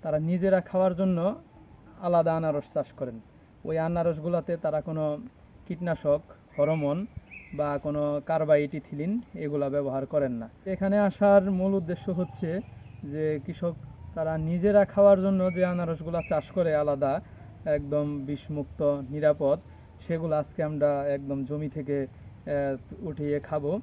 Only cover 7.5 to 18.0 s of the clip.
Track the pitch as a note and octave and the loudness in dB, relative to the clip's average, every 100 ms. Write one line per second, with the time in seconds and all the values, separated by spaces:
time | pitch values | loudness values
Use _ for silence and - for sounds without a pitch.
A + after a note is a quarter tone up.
7.5 | D3 D3 C#3+ D3+ D3 D3 D3 C#3+ D#3+ D#3 | -4 -2 -2 -2 -2 0 -2 -2 0 4
8.5 | D3+ D3 D#3 - C#3+ D#3+ A3 A3+ F3+ D#3 | 4 4 -4 -8 -6 -4 -4 -6 -8 -4
9.5 | D3 C#3 C#3+ C#3 C3+ C3+ D3+ C#3 A#2+ A2+ | -2 0 0 -2 -4 -2 0 0 -2 -8
10.5 | - - F#3 G3 G#3 G3+ - G3+ G3+ F#3+ | -12 -8 -2 2 4 2 4 8 8 6
11.5 | F#3 F#3+ G3 E3 F3 - F3 F3+ - E3+ | 0 2 0 -2 -6 -4 -2 -2 -4 -4
12.5 | F3 - - - - D3 D3 D#3 D3+ C3+ | -4 -6 -16 -20 -14 -10 -4 -2 -2 -4
13.5 | E3+ F3 D#3+ - - - A3 G3+ D#3+ D#3+ | -4 -4 -4 -12 -16 -12 -4 -2 -2 0
14.5 | F3 G3 G#3 G3 - G3+ G3 F#3+ F#3+ F#3 | 2 6 6 6 6 8 8 6 2 2
15.5 | F3 F3+ F3 E3+ D#3+ D#3+ E3+ D#3+ D#3 - | 2 0 2 -2 -4 -4 -4 0 -2 -2
16.5 | F#3+ E3 D3+ D3 C#3 C#3 D3 - - - | 0 2 2 2 2 0 0 -6 -18 -20
17.5 | - - D3 C#3+ D3 | -10 -2 -2 0 0